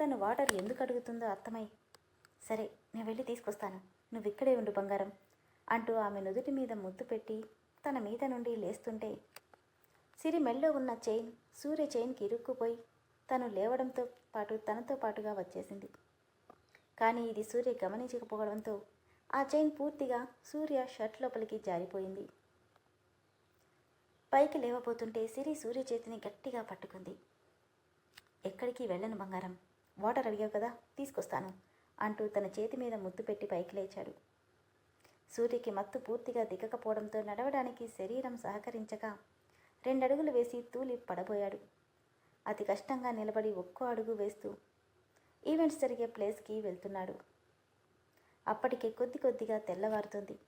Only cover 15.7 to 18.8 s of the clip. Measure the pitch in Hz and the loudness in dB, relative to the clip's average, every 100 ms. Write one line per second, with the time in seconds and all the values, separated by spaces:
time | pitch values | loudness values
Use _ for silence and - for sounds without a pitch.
15.7 | 196 - - _ _ _ _ _ - _ | -10 -12 -18 _ _ _ _ _ -20 _
16.7 | - _ - 226 233 233 214 214 240 247 | -20 _ 4 4 4 -2 -4 -2 2 2
17.7 | 226 190 214 254 240 220 214 214 214 220 | 0 -2 -2 -4 -6 -4 -2 0 0 -4
18.7 | 202 | -6